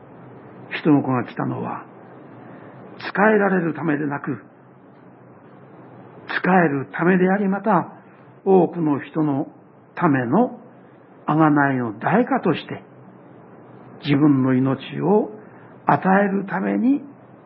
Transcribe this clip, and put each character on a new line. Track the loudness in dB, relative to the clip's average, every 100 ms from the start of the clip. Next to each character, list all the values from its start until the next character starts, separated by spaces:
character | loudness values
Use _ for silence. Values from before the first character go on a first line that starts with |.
| -20 -20 -20 -20 -20 -20 -14
人 | -4 2
の | 2
子 | 2
が | -4
来 | -4
た | -8 -6
の | -6
は、 | -8 -10 -14 -20 -20 -20 -20 -20 -20 -20 -20 -20 -20 -16
仕 | -8 0
え | 2 4
ら | 2
れ | 0
る | -2
た | -4
め | -4 -4
で | -4
な | -6
く、 | -8 -10 -12 -20 -20 -20 -20 -20 -20 -20 -20 -20 -20 -20 -20 -20 -20 -20 -20 -20 -10
仕 | -4 2
え | 4 2
る | 0 -6
た | -2
め | 2 2
で | 2
あ | 0
り、 | -2
ま | -2
た、 | 0 0 -2 -10 -20 -20 -20 -8
多 | 2 4 4
く | 0
の | -2 -2
人 | -4 -4
の | -2 -2 -6 -12 -20 -20 -18
た | -2 0
め | 2 2
の | 2 0 -4 -20 -20 -20 -20 -20 -12 -2
贖 | 2 4 4 2
い | 0
の | -4 -4
代 | 0 0
価 | 0 -2
と | -2
し | -2 -6
て、 | -14 -16 -20 -20 -20 -20 -20 -20 -20 -20 -20 -20 -10
自 | -2 2
分 | 4 4
の | 2
命 | 2 0 -2 -6 -6
を | 0 2 0 -8 -20 -20 -20 -8 0
与 | 0 4 2
え | 2
る | -2 -4
た | -6
め | -4 -2
に | 0 0 -4 -20 -20 -20